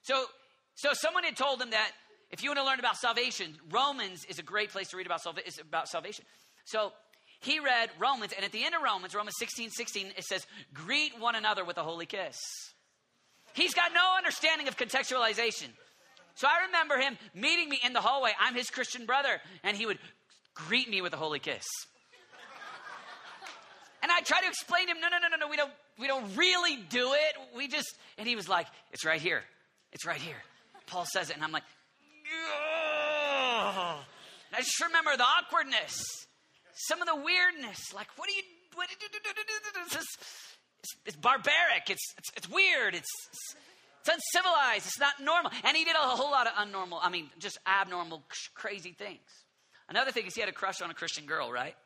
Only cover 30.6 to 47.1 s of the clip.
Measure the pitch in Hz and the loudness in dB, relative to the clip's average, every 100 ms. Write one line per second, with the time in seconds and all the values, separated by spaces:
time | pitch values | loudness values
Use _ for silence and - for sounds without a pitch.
30.6 | _ - - 185 170 190 156 147 156 156 | _ -20 -8 -6 -4 -4 -4 -4 -2 -4
31.6 | - - _ _ _ 302 302 320 320 294 | -6 -20 _ _ _ -16 -8 -6 -4 -4
32.6 | 302 330 311 302 302 302 294 277 254 233 | -2 -2 -2 0 0 0 0 2 2 2
33.6 | 214 190 175 151 139 - - - - 214 | 0 0 -2 -4 -10 -20 -20 -20 -6 -4
34.6 | 254 - 339 330 311 262 247 330 349 339 | 0 0 4 4 4 4 6 4 4 0
35.6 | 285 226 156 - - - - _ _ _ | 2 0 -2 -6 -8 -10 -16 _ _ _
36.6 | _ - - 339 349 302 302 359 359 330 | _ -10 -4 0 0 0 2 4 4 2
37.6 | 240 170 - 196 214 - 381 392 381 339 | -10 -10 -12 -12 -12 -8 -4 -4 -6 -18
38.6 | _ 339 359 381 415 415 415 403 427 427 | _ -6 -6 -6 -10 -8 -6 -6 -4 -6
39.6 | 415 392 339 302 320 - - - - - | -6 -8 -4 -6 -6 -12 -14 -16 -18 -20
40.6 | _ _ - - - 151 226 262 277 311 | _ _ -16 -10 -12 0 2 4 4 4
41.6 | 339 196 - 190 - - - 220 180 339 | 4 2 0 -4 -6 -10 -10 -10 -2 4
42.6 | 381 311 214 175 - - - - - - | 6 6 2 -2 -6 -10 -12 -14 -14 -14
43.6 | - - _ _ - 330 - 349 370 311 | -20 -20 _ _ 2 2 2 4 6 6
44.6 | 262 208 - - 285 277 277 339 277 240 | 4 2 -2 2 2 2 2 2 2 0
45.6 | 240 311 330 320 262 247 285 277 226 208 | 2 4 4 4 4 2 2 4 2 0
46.6 | 208 196 180 170 175 | -2 -4 -6 0 0